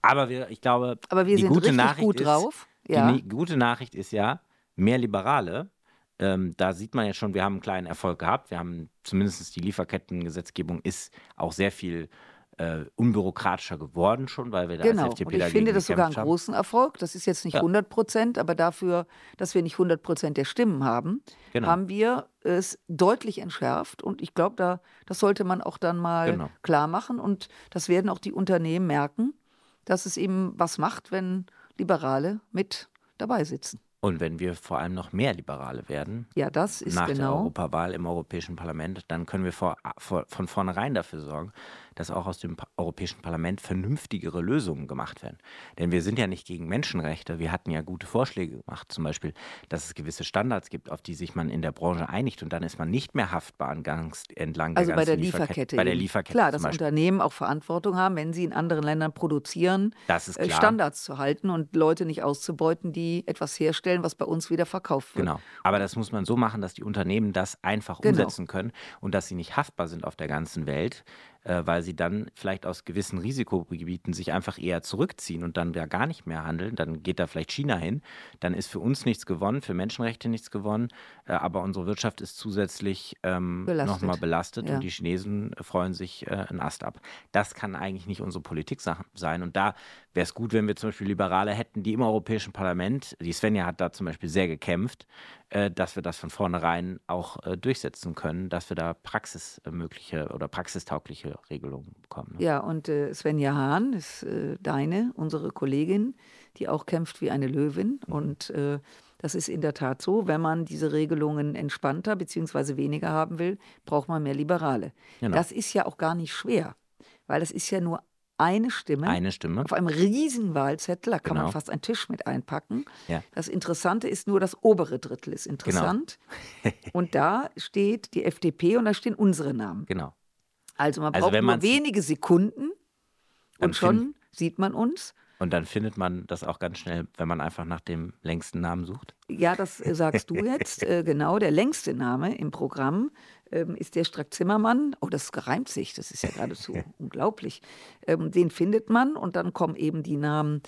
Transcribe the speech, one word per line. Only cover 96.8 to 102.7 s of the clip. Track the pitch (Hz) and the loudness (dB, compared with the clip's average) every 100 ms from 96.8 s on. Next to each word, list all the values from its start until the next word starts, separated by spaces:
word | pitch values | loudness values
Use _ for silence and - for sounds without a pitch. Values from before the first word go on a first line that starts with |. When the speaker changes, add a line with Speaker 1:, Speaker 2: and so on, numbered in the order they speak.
| 90 92 - | -2 -8 -4
Speaker 1:
auch, | 87 87 - | -4 -4 -10
äh, | - 90 | -6 -4
durchsetzen | 123 131 67 - 87 80 | -2 -2 -4 -8 -10 -6
können, | 82 85 92 | -4 -4 -4
dass | 87 - | -6 -4
wir | |
da | 85 82 | -4 -4
praxismögliche | 82 - 107 - 82 - - - 85 82 - - 80 76 | -6 -4 -6 -4 -14 -14 -14 -10 -8 -8 -10 -8 -6 -6
oder | - 73 | -6 -6
praxistaugliche | - 90 92 - 76 - 76 76 69 _ | -6 -8 -8 -6 -8 -8 -12 -12 -12 _
Regelungen | 73 69 67 69 - | -10 -8 -10 -14 -20
bekommen, | _ - - - | _ -14 -14 -2
ne? | |
Speaker 2:
Ja, | 170 143 | 0 0
und, | - | -2